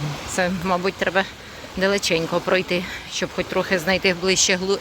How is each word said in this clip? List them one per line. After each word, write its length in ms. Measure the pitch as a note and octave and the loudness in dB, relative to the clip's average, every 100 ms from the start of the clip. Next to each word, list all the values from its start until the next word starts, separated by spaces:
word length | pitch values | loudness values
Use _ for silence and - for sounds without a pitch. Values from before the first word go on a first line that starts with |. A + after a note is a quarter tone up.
| D3 C#3+ - - | -6 -6 -6 0
Це, 160 | F3+ F#3 | 0 0
мабуть, 300 | F#3 F3+ F#3 | 0 0 0
треба 320 | - F#3+ F3+ F#3+ - - - - - | -2 0 2 0 -6 -16 -16 -12 0
далеченько 640 | F#3+ G3+ - E3 E3 F3 | 2 2 2 0 0 0
пройти, 440 | F3 F#3 F3+ F3+ F3+ - - | 2 2 2 -2 -2 -8 -8
щоб 160 | - F3+ - | -4 -4 -4
хоч 100 | F3+ | -2
трохи 340 | F#3 F3+ F#3 | 0 2 0
знайти 360 | D#3 F#3 G3 F3 | 2 2 2 2
ближче 360 | F#3 F#3 - F#3 | 2 2 4 2
глу-, 200 | F#3+ G3 | 2 0